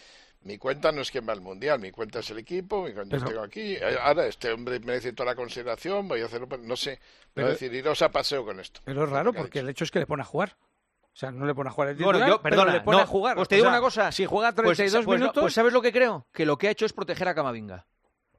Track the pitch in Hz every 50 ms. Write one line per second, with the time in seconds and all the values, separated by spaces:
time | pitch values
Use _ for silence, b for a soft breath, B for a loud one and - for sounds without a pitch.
0 | b b b b b b b b _ 95 104 104 - 131 139 147 143 160 156 143
1 | 127 - - 131 113 110 110 98 90 95 95 95 123 147 151 127 101 95 - -
2 | 113 107 - 120 107 - 113 110 110 - 175 185 185 185 214 202 185 208 208 208
3 | 196 202 160 139 123 - 110 113 107 101 - 208 220 208 190 - - 104 131 127
4 | 120 139 147 170 151 113 - - - 120 113 113 120 120 123 123 107 120 123 127
5 | 117 123 113 110 127 123 123 123 123 117 - 127 120 123 113 - - 165 196 202
6 | 202 185 139 113 113 113 117 120 127 127 143 127 117 113 127 123 - 143 131 -
7 | b b b b b b _ 139 131 127 151 - 131 127 117 131 131 151 147 -
8 | 170 151 - 143 131 - 147 135 117 104 98 95 92 - - - - - 135 139
9 | 156 147 139 139 165 233 226 180 156 - - 143 127 131 135 - 170 - - 180
10 | 143 - 151 143 123 - - 147 190 - - _ _ _ _ _ _ _ _ _
11 | _ _ _ - - 135 123 127 139 143 143 127 139 127 - - 143 139 143 160
12 | 170 196 190 190 247 277 220 214 - 151 - 196 190 175 147 - 104 208 208 196
13 | 190 - - 196 196 254 233 175 185 - 196 202 233 - 240 240 247 254 - 220
14 | 202 170 139 - 196 165 175 208 220 233 202 202 226 220 165 151 202 190 202 233
15 | 226 208 240 240 254 240 - 285 302 269 - - 233 240 240 254 220 240 208 247
16 | 254 233 202 151 - _ _ - 160 151 147 135 - 202 208 - 220 214 - -
17 | 190 - 165 139 185 180 165 156 147 131 120 113 107 101 92 90 - _ _ _
18 | _ _ _ _ _ _ _